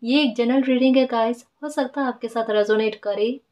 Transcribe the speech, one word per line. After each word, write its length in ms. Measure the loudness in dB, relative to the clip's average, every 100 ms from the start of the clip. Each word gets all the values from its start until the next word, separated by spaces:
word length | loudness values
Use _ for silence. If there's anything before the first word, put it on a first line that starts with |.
ये 200 | 0 2
एक 120 | 2 0
जनरल 280 | 0 2
रीडिंग 340 | 2 2 4 4
है 80 | 2
गाइस, 400 | 0 -2 -2 -10 _
हो 60 | -8
सकता 320 | -4 -4 -4
है 60 | -6
आपके 200 | -6 -8
साथ 220 | -6 -2
रेजोनेट 460 | 0 2 2 0 -4
करे, 440 | -6 -2 -2 -4 -12